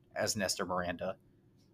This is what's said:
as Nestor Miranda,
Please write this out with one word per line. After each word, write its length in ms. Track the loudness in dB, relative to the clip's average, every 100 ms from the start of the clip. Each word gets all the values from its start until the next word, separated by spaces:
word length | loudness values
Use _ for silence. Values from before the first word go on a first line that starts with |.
| -10 -2
as 200 | 0 2
Nestor 280 | 0 0
Miranda, 520 | 0 0 0 -2 -4 -6 -10 -20 -20 -20 -20